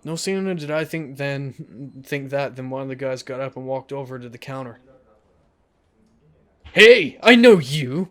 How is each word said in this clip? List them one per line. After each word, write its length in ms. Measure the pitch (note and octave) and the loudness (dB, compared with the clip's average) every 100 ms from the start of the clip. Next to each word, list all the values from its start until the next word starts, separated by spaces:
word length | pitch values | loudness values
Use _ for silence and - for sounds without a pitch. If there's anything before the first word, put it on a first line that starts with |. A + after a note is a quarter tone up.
No 120 | D3 | -10
sooner 380 | D#3+ - F#3+ F#3+ | -8 -6 -4 -4
did 160 | F3+ D3 | -6 -6
I 120 | D3+ | -6
think 340 | D#3 E3 D3 C3+ | -6 -8 -12 -10
than, 840 | C#3 C#3 C#3 B2 D#3 G2 C3+ B2 | -8 -6 -8 -12 -18 -18 -18 -18
think 260 | C3 C#3+ C3+ | -10 -10 -6
that 240 | C#3 C#3 | -6 -6
than 140 | B2+ B2+ | -8 -10
one 120 | C3 | -8
of 60 | C3+ | -10
the 80 | |
guys 260 | C3 C3 C3 | -8 -8 -8
got 180 | - B2+ | -10 -10
up 160 | C3+ | -10
and 100 | B2+ | -10
walked 260 | C3 C3+ B2+ | -8 -8 -8
over 260 | C#3 C3 C3 | -12 -10 -14
to 120 | B2 | -16
the 80 | A#2+ | -18
counter. 420 | - C3+ B2+ A2+ _ _ _ _ _ _ _ _ _ _ _ _ _ _ _ _ _ _ - | -14 -12 -12 -16 _ _ _ _ _ _ _ _ _ _ _ _ _ _ _ _ _ _ -8
Hey, 460 | - G#3+ B3 D3 - | 6 8 8 4 0
I 140 | G#3+ | 4
know 240 | A#3+ A#3+ G3+ | 8 8 8
you! 500 | C3 D3+ C3 C#3 F#3 | 4 -6 -6 -6 -8